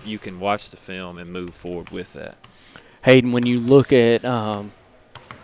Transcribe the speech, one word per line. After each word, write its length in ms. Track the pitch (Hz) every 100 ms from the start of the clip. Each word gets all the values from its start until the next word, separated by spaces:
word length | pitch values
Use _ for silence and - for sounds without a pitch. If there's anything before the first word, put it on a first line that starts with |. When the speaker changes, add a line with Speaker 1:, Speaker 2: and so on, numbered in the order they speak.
Speaker 1:
you 140 | 107 107
can 220 | - 90
watch 320 | 98 104 -
the 60 | -
film 420 | - 92 90 87
and 120 | 87
move 220 | 90 90
forward 380 | - 87 87 87
with 220 | 87 90
that. 240 | 71 - - - _ - - - _
Speaker 2:
Hayden, 280 | - 131 123
when 140 | 120 120
you 140 | 123
look 340 | 117 139 123
at, 320 | 131 117 113 120
um, 460 | 120 107 104 104 - _ _ _ - - -